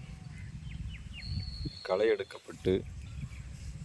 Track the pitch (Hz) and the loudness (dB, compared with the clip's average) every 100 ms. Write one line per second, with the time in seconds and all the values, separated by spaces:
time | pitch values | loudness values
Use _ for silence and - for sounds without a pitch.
0 | - - - - - - - - - - | -8 -10 -10 -10 -8 -8 -6 -6 -6 -6
1 | - - - - - - - - - 95 | -8 -6 -2 -2 -2 -2 -4 -2 2 6
2 | 110 104 98 - - - - 98 - - | 8 6 2 -6 -10 0 6 6 4 -6
3 | - - - - - - - - | -8 -6 -6 -6 -8 -8 -8 -8